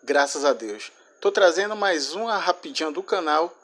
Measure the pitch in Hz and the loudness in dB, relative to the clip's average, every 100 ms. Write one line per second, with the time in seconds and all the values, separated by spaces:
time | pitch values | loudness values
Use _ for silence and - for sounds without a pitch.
0 | - 143 143 151 143 113 113 104 - _ | 0 2 2 0 0 0 -4 -10 -12 _
1 | _ _ 202 202 185 165 208 214 202 165 | _ _ 0 6 4 4 -2 0 0 0
2 | 139 175 226 208 175 180 160 131 156 151 | -4 -6 -4 -2 -2 -2 -4 -6 -4 -6
3 | 190 202 160 151 170 - | -4 -2 2 0 0 -6